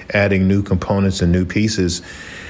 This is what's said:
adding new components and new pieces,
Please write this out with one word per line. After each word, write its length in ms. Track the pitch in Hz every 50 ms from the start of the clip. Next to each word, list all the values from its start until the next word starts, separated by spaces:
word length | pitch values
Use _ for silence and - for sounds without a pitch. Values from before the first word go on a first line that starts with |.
| - - -
adding 320 | 104 101 98 101 92 95
new 160 | 95 98 101 101
components 580 | - 98 90 - - 104 98 98 95 95 -
and 100 | 92 85
new 140 | 87 90 92
pieces, 560 | 87 - 104 107 110 - 95 90 85 82 - - - - - - - - - -